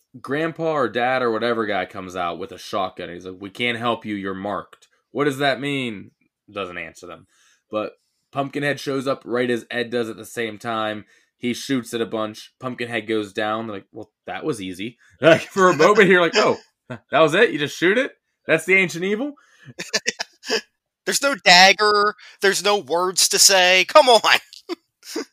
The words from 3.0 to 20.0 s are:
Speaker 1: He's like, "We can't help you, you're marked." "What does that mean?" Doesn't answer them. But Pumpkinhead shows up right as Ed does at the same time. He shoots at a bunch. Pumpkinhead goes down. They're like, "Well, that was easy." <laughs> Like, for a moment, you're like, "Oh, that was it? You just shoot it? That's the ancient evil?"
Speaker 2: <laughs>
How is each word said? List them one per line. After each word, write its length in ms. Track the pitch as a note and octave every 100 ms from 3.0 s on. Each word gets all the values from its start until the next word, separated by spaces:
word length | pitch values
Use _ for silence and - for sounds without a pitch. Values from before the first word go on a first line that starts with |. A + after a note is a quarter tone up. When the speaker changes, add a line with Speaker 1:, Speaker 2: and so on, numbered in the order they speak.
| F2
Speaker 1:
He's 160 | F2 F#2
like, 140 | F#2
"We 100 | G2+
can't 280 | - A#2+ A2+
help 260 | A#2+ A2+ G#2+
you, 80 |
you're 180 | G2+ F#2+
marked." 540 | F#2+ G2+ F#2 - - _ _ _
"What 140 | B2+
does 140 | D3 C3+
that 220 | C#3+ B2
mean?" 520 | C#3+ C#3 B2 G2 G#2 _ _ _ _
Doesn't 300 | G2+ F2+ F2
answer 280 | D#2+ - F2
them. 180 | E2+ _ _ _ _ _
But 260 | G#2+ G2+ _ _ _ _
Pumpkinhead 460 | C#3 C#3 D3 C#3+ C3+
shows 260 | D3 C3+ C3
up 140 | C3
right 260 | E2+ A#2+ B2
as 160 | A#2 -
Ed 180 | A#2+ A#2
does 180 | A#2+ A2
at 80 | G2
the 80 |
same 320 | G#2+ A#2+ A2+ G#2
time. 480 | A#2+ A2+ G#2+ G#2 G2+ _ _ _
He 180 | B2
shoots 400 | A2+ - C3+ A2+
at 60 | A#2
a 40 | G#2
bunch. 460 | A2+ G#2+ G#2+ - _
Pumpkinhead 480 | C3 A#2+ A#2 A#2 G#2+
goes 260 | A2 G2+
down. 340 | A2 G#2+ A2 A2+
They're 100 | G2
like, 100 | -
"Well, 200 | A2 G#2 _ -
that 180 | F#2
was 160 | D#3+ A2+
easy." 380 | F#2 F2+ A2+ - _
<laughs> 120 | _
Like, 200 | D3 G#3+
for 260 | - G3 F#3
a 80 | C#3+
moment, 320 | E3+ G#3 F#3+
you're 120 | F#3
like, 140 | E3 G3+
"Oh, 220 | D#3+ A2 _ _ _
that 320 | A#2+ _ C3+
was 140 | D#3+
it? 160 | D#3 -
You 80 | D3
just 180 | C#3+ -
shoot 180 | E3+ A3+
it? 140 | C#4 _ _ _ -
That's 180 | D#3
the 100 | F3+
ancient 300 | F#3+ F3+ D#3+
evil?" 300 | F#3+ G#3 D4 C#4+ _ _ D3 -
Speaker 2:
<laughs> 1300 | - -